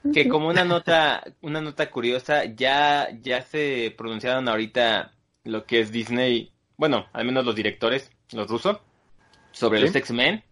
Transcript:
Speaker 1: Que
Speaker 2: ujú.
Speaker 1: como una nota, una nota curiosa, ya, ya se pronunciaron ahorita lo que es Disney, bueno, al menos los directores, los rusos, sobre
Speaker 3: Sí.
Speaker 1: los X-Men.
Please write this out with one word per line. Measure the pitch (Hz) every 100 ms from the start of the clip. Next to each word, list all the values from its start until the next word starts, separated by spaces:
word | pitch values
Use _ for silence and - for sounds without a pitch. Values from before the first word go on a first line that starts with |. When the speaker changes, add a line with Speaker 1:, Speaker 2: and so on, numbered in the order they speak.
| 285
Speaker 1:
Que | 294
Speaker 2:
ujú. | 240
Speaker 1:
como | 156 160
una | 180 180
nota, | 170 165 165 151 117 - -
una | 156 156
nota | 151 143 147
curiosa, | 131 117 127 127 147 104
ya, | 110 127 139 147 143 139 113
ya | 117 127
se | 127 156 147 127 113 -
pronunciaron | 113 110 123 131 127
ahorita | 110 110 123 117 101 - _ _ _
lo | 113 110 -
que | 117
es | 107
Disney, | 117 113 120 127 120 - _ _ -
bueno, | 151 117 -
al | 110 120
menos | 131 123
los | 107
directores, | 104 - 117 135 - _ _
los | 113 104
rusos, | 117 196 208 _ _ _ - _ _ _
sobre | - 117 107
Speaker 3:
Sí. | 139
Speaker 1:
los | 139
X-Men. | - 120 135 220 _